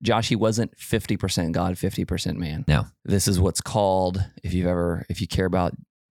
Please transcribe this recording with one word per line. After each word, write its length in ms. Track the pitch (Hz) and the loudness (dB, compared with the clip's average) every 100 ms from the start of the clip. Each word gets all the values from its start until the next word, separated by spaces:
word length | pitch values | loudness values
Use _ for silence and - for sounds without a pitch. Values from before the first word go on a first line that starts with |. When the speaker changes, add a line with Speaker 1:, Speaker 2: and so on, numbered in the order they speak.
Speaker 1:
Josh, 240 | 117 110 110 | 0 0 2
he 80 | 113 | 2
wasn't 420 | 110 110 113 - | 2 0 -2 -6
fifty 380 | - 113 - 104 | -4 -2 0 -2
percent 380 | 95 95 82 | -2 0 0
God, 240 | 87 90 90 | 0 0 0
fifty 260 | 95 - | -2 -2
percent 340 | 92 90 87 85 | -4 -4 -4 -4
man. 280 | 78 78 - | -4 -2 2
Speaker 2:
No. 160 | 73 - - - | 2 2 -8 0
Speaker 1:
This 240 | 98 101 | 2 2
is 100 | 90 | 2
what's 220 | 92 - | 2 0
called, 600 | - 110 101 95 92 95 92 - | -2 2 2 2 2 0 -4 -6
if 100 | 95 | -4
you've 140 | 90 87 | 0 2
ever, 380 | 87 87 85 - | 2 0 -2 -4
if 120 | 92 | -6
you 60 | 87 | -2
care 180 | - 92 | 0 2
about 280 | 92 87 - - _ _ | 2 0 -4 -14 _ _